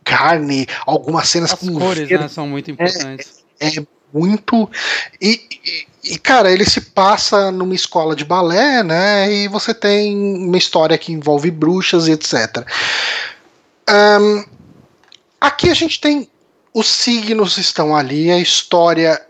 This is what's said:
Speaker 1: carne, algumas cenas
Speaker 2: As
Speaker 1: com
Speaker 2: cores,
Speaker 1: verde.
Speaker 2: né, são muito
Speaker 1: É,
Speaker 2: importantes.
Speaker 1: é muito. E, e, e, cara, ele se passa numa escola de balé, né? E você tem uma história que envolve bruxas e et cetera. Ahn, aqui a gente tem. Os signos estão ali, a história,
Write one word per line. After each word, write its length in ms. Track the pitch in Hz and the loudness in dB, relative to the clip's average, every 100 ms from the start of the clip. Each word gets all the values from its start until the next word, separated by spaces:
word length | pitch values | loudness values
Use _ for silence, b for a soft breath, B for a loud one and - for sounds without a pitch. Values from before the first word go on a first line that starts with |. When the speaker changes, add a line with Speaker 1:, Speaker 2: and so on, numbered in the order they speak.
Speaker 1:
carne, 640 | - 139 147 170 143 139 127 B | -4 0 2 0 0 -4 -4 B
algumas 440 | - 156 - - - | -4 -2 -2 -2 0
cenas 240 | 175 165 | 0 -2
Speaker 2:
As 80 | 185 | -4
Speaker 1:
com 180 | 180 160 | -4 -2
Speaker 2:
cores, 300 | 185 170 147 | -2 -2 0
Speaker 1:
verde. 100 | 180 | -2
Speaker 2:
né, 100 | 147 | -2
são 200 | - 147 | -8 -8
muito 220 | 139 143 | -8 -8
Speaker 1:
É, 20 | |
Speaker 2:
importantes. 720 | 143 175 185 135 135 139 - _ - | -4 -4 -4 -8 -12 -16 -20 _ -8
Speaker 1:
é 240 | 151 156 147 _ _ | -6 -6 -10 _ _
muito. 560 | 143 175 208 - 233 208 B B B B - | -2 0 0 0 0 0 B B B B -4
E, 200 | 190 233 - - | -2 -2 -4 -14
e, 480 | - 165 151 _ - | -10 -10 -12 _ -14
e, 40 | - | -6
cara, 320 | - 262 196 | 2 4 6
ele 140 | 185 | 4
se 160 | 202 - | 2 0
passa 720 | - - 190 202 - 208 196 | -2 0 2 2 2 0 0
numa 200 | 185 180 | -2 -2
escola 440 | 185 - 175 160 151 | -4 -2 -2 0 -2
de 80 | |
balé, 580 | 147 180 175 175 285 254 | -2 0 2 2 2 2
né? 500 | 190 165 196 208 196 | 0 0 2 2 2
E 140 | 208 202 | 0 -2
você 260 | 208 - | -4 -4
tem 440 | 226 208 202 208 202 202 190 | -2 0 2 0 -2 -2 -2
uma 140 | 185 180 | 0 0
história 400 | - 180 156 160 | 2 2 2 0
que 140 | - | -2
envolve 400 | 160 147 147 156 | -4 0 0 0
bruxas 560 | 160 156 185 180 175 160 | 0 0 0 2 2 2
e 20 | |
et 160 | 156 - | 0 0
cetera. 400 | 131 110 131 123 B B B B B B B B _ _ _ - | -2 -2 -6 -8 B B B B B B B B _ _ _ 0
Ahn, 540 | 208 208 208 208 208 - - - - _ _ _ - _ _ | 4 6 6 4 0 -4 -18 -20 -20 _ _ _ -20 _ _
aqui 300 | 285 277 349 | -2 2 2
a 40 | |
gente 260 | 311 320 - | 2 0 -2
tem. 280 | 294 294 240 _ _ _ _ | 0 0 -4 _ _ _ _
Os 140 | 226 214 | -2 0
signos 680 | - - 233 214 220 196 202 | 0 0 0 0 0 0 0
estão 360 | 180 - 156 | -2 -2 0
ali, 340 | 151 131 143 165 | 0 0 -2 2
a 120 | 175 | 2
história, 800 | 175 - - 175 170 160 165 156 | 0 -2 0 2 4 4 2 0